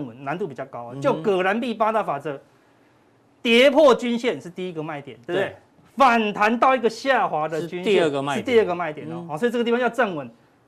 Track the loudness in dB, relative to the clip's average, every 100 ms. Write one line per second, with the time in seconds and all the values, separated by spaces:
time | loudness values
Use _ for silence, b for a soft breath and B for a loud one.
0 | -8 -10 -8 -6 -6 -8 -12 -12 -14 -4
1 | -2 0 0 0 2 0 -2 -2 0 0
2 | -2 -4 -6 -10 -14 b b b b b
3 | b b _ _ 2 6 6 8 6 6
4 | 2 -2 -2 -4 -6 -10 -8 -8 -8 -10
5 | -12 -14 -6 -4 -4 -6 _ _ _ 2
6 | 4 4 0 2 2 4 2 2 0 -2
7 | 0 2 0 -2 -2 -4 -6 -4 0 2
8 | 2 0 -2 -4 0 2 2 0 -6 -8
9 | -10 -12 -10 -4 -2 -2 0 0 0 0
10 | -2 -4 -10 -16 b b